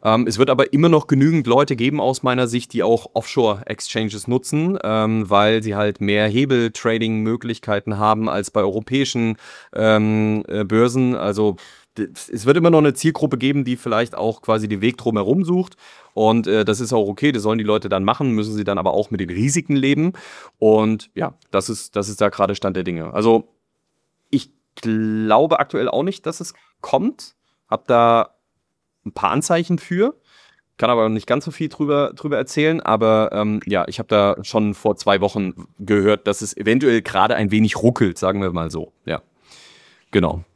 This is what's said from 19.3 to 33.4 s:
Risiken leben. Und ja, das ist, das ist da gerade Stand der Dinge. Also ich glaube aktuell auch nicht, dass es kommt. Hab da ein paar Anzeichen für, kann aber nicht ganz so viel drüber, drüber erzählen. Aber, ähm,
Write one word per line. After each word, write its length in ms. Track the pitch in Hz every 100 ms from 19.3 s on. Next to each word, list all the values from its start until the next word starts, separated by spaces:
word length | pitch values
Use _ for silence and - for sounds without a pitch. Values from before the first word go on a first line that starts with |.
Risiken 460 | 87 127 143 147 139
leben. 380 | 135 143 165 185 - - - _
Und 520 | 110 110 110 110 -
ja, 200 | - - - _
das 160 | 98 95
ist, 260 | 110 -
das 140 | 104 98
ist 120 | 104
da 80 | 104
gerade 280 | - 98 101
Stand 200 | 98 92
der 60 |
Dinge. 300 | 90 85 80
Also 400 | - 110 113 - _ _ _ _ _ _ _ _
ich 200 | 139 - _ _
glaube 840 | - 117 110 110 110 110 110 156 160
aktuell 280 | - 147 123
auch 140 | 120
nicht, 240 | 170 196 -
dass 140 | 160
es 140 | 170 - _ _
kommt. 560 | - 139 214 - - _ _ _ _
Hab 180 | 110 -
da 440 | 120 117 117 - _ _ _ _ _ _ _ -
ein 60 |
paar 180 | - 104
Anzeichen 480 | 135 - 170 175 175
für, 380 | - 180 233 - _ _ _ _ _ _
kann 140 | 117
aber 180 | 120 110
nicht 200 | 110 -
ganz 160 | 127
so 80 | 165
viel 160 | 139 151
drüber, 440 | - 147 143 143 -
drüber 200 | 151 139
erzählen. 440 | 135 - 151 165
Aber, 500 | - 107 110 110 110
ähm, 280 | 104